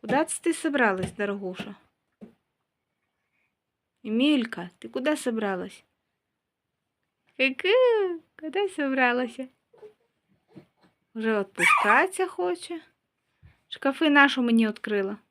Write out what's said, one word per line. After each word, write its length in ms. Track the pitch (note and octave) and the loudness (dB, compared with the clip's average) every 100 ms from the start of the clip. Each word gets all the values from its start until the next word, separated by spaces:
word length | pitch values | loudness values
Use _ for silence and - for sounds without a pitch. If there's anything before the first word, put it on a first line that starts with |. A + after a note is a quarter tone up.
Куди 240 | A3 B3+ D#4 | 0 0 0
це 160 | - | -2
ти 120 | E4+ | -4
собралась, 600 | D#4+ D#4+ C#4+ A#3 F#3 F#3 | -2 -2 2 2 0 -4
дорогуша? 640 | - G3+ G3+ G3 F#3 - G3+ _ _ _ _ - _ _ _ _ _ _ _ _ _ _ _ _ _ _ _ _ _ | -4 -6 -4 -8 -10 -14 -16 _ _ _ _ -20 _ _ _ _ _ _ _ _ _ _ _ _ _ _ _ _ _
Емілька, 680 | - A3 C#4 D4 A#3 - F3 _ | -4 0 2 2 0 -8 -14 _
ти 80 | - | -10
куди 300 | - C4 D4+ | -6 -2 -2
собралась? 680 | - A3+ G#3 F#3+ F#3 - _ _ _ _ _ _ _ _ _ _ _ _ _ _ _ _ | -2 -2 -2 -4 -8 -14 _ _ _ _ _ _ _ _ _ _ _ _ _ _ _ _
Ку-ку, 840 | C4+ C4 F#4 A#4 B4+ A4+ G4 E4+ _ - | -2 0 2 4 6 4 0 -4 _ -14
куди 300 | D#4 F4 G4+ | -8 -4 -4
собралася? 760 | G4 C#4 C4 B3 A#3+ B3 A#3+ C4 _ _ _ G#4+ _ _ _ _ _ _ - - _ _ _ _ A3 | -2 -2 2 2 0 -4 -8 -16 _ _ _ -20 _ _ _ _ _ _ -20 -20 _ _ _ _ -6
Вже 240 | A3 G#3+ | -2 0
відпускатися 880 | G3 - F3 - G#3 A3+ F4+ - F4+ | -2 0 2 2 4 4 2 -2 -6
хоче. 540 | - F4+ F4 - E4+ - _ _ _ _ _ - _ _ | -4 -4 -4 -8 -14 -14 _ _ _ _ _ -20 _ _
Шкафи 420 | - C4+ C4+ D#4 | -4 -4 0 4
нашу 320 | C#4+ C#4 C4 | 6 6 4
мені 260 | A#3+ A#3 A3 | 2 4 2
відкрила. 500 | G#3+ - G#3 G3 G3+ _ | 0 -4 -4 -4 -8 _